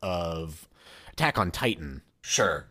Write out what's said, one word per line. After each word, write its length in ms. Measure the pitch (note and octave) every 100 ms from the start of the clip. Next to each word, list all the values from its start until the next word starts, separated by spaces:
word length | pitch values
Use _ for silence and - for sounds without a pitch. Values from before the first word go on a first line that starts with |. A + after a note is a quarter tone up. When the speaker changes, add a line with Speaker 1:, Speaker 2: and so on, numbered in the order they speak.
Speaker 1:
of 680 | F#2+ F2 E2+ E2 E2 D#2+ - _ - - -
Attack 240 | - D#3 A#2+
on 120 | F#2
Titan. 500 | - B2+ - D2 C2+ _ _
Speaker 2:
Sure. 460 | - - G2 D2 -